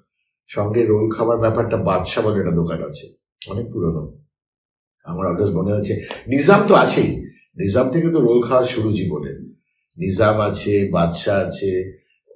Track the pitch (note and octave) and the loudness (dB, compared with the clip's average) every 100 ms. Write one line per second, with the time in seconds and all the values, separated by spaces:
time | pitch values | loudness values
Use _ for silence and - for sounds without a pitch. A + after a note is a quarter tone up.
0 | _ _ _ _ - - G#2 A2+ A2 G#2+ | _ _ _ _ -10 -4 0 2 4 4
1 | A2 - A2+ A2+ A2 A#2 G#2+ G#2+ G2 F#2 | 2 0 0 2 2 0 0 0 0 0
2 | - A#2+ A2 F#2+ F2 E2 E2 E2 C#2+ - | -2 -2 0 0 0 0 0 -4 -8 -12
3 | - - _ - G2 G#2 A2 A2+ E2 D#2+ | -18 -20 _ -18 -10 -8 -6 -4 -2 -4
4 | D2+ - _ _ _ _ _ _ _ _ | -8 -16 _ _ _ _ _ _ _ _
5 | - F2 F#2+ F2 G2 E2+ F#2+ G#2 - G#2 | -12 -6 -4 0 0 0 -2 -2 -2 -6
6 | - - A2 C#3 D#3+ G3+ G#3 - - - | -8 -12 -4 0 4 4 6 4 4 2
7 | - - - - _ - F#2+ A#2+ C3 E3 | 0 -2 -8 -18 _ -6 -2 0 0 0
8 | E3 D#3+ A#2 A#2+ A2+ B2+ - A2+ G#2+ F#2 | 0 2 4 2 2 2 2 0 -2 0
9 | E2 D2 - - - - _ _ _ D#2+ | -2 -4 -8 -12 -16 -20 _ _ _ -8
10 | F#2+ F#2+ G#2+ G#2+ G#2 - G#2 G2+ F#2 F2 | -4 2 4 4 0 -2 0 0 2 2
11 | E2+ - G#2+ G2 E2+ - G2 F2+ F#2 - | 0 0 -2 0 -2 -4 -2 -2 -4 -12
12 | _ _ _ | _ _ _